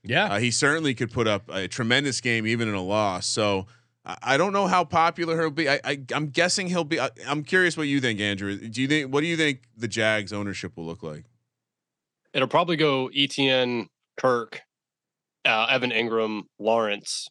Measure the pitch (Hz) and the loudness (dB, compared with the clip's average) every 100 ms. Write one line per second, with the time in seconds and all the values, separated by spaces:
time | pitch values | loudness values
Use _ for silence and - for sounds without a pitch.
0 | 101 151 208 - 120 113 143 160 147 117 | -2 0 0 2 0 2 2 2 0 -2
1 | 113 127 110 98 - 92 92 - 117 131 | -4 0 0 0 -4 -6 -6 -4 0 0
2 | 143 120 123 113 110 117 113 98 92 107 | 0 -2 -2 0 0 0 0 -2 0 0
3 | 101 90 - 117 104 95 92 _ _ _ | 0 0 -4 0 0 0 -4 _ _ _
4 | - 90 - 139 196 196 185 185 165 170 | -16 -6 2 4 4 2 2 2 2 2
5 | 170 170 165 165 160 143 139 147 135 143 | 2 2 -2 0 -2 0 0 0 0 -6
6 | 123 127 151 147 175 202 180 180 151 156 | -4 -4 -2 2 2 2 -2 -2 0 -2
7 | 131 120 120 151 - 185 175 160 147 139 | -2 -4 -4 -4 2 4 4 2 0 0
8 | 123 101 104 98 101 101 113 113 135 151 | 0 0 -2 -2 -4 -6 -6 -4 0 0
9 | 131 143 165 160 151 131 _ 110 117 107 | 0 0 0 2 0 0 _ -10 -6 0
10 | 110 107 98 104 101 92 90 85 80 85 | 2 2 -2 -6 -6 -6 -10 -10 -10 -10
11 | 80 76 - _ _ _ _ _ _ _ | -10 -12 -16 _ _ _ _ _ _ _
12 | _ _ _ 143 131 156 175 156 151 135 | _ _ _ -2 2 2 2 2 2 2
13 | 127 143 135 - 135 131 123 120 95 _ | 0 0 0 2 2 2 2 -2 -6 _
14 | _ - 131 120 113 - - _ _ _ | _ 0 2 2 -2 -12 -18 _ _ _
15 | _ _ _ _ 135 110 113 131 123 113 | _ _ _ _ 2 2 2 2 0 0
16 | 117 113 110 107 - - 107 113 107 101 | 0 0 -2 -4 -8 -4 0 2 2 -2
17 | - - - | -6 -10 -8